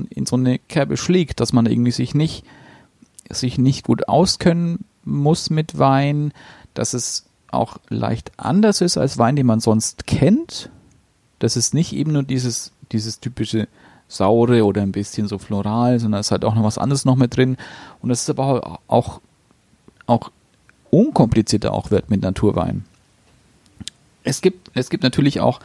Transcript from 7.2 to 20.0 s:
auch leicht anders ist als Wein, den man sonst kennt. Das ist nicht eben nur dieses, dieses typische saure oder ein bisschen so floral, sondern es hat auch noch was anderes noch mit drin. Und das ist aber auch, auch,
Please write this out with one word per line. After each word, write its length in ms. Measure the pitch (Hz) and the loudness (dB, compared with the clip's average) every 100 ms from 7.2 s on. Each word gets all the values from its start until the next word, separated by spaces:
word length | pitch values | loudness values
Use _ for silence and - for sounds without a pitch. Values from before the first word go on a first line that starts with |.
| - _ _ | -12 _ _
auch 280 | - 117 - - | -4 -4 -6 -8
leicht 440 | 113 117 - - - | -4 -2 -4 -8 -10
anders 440 | - 180 214 202 | -2 2 4 4
ist 160 | 175 - | 0 0
als 200 | 135 - | 0 2
Wein, 180 | 117 143 | 2 2
den 80 | 127 | 2
man 140 | 113 | 2
sonst 440 | 113 110 - - - | 2 2 0 -6 -4
kennt. 640 | - 170 254 339 - - - _ _ _ _ _ - | 2 4 4 0 -10 -16 -20 _ _ _ _ _ -4
Das 160 | 113 120 | -2 -2
ist 180 | 113 | -2
nicht 200 | 143 170 | 0 -2
eben 180 | 135 151 | -2 -2
nur 100 | 147 | -2
dieses, 480 | 135 131 123 117 - _ - | -2 -2 -4 -6 -10 _ -8
dieses 280 | 110 110 - | -6 -4 -8
typische 460 | 123 - 110 113 101 _ - _ _ | -10 -8 -4 -4 -4 _ -20 _ _
saure 540 | - 98 117 120 120 104 | -2 2 4 4 4 4
oder 160 | 101 | 2
ein 80 | 98 | -2
bisschen 360 | 98 101 - 104 | -4 -6 -6 -6
so 100 | 98 | -6
floral, 600 | - 101 104 113 120 123 | -6 -6 -2 0 2 0
sondern 200 | 113 101 | 0 -2
es 80 | 104 | -2
hat 120 | 98 113 | -2 0
auch 80 | |
noch 100 | 110 107 | 0 0
was 120 | - | 0
anderes 280 | - 139 135 | -2 0 2
noch 100 | 127 | 2
mit 200 | 123 - | 2 2
drin. 180 | 131 131 - - - - | 0 0 -8 -20 -20 -10
Und 80 | 123 | -4
das 140 | 120 | -4
ist 60 | - | -2
aber 340 | 143 135 127 - | -2 -2 -2 -4
auch, 120 | 85 - | -12 0
auch, 340 | - - - - _ _ _ _ _ _ _ | 0 0 -6 -18 _ _ _ _ _ _ _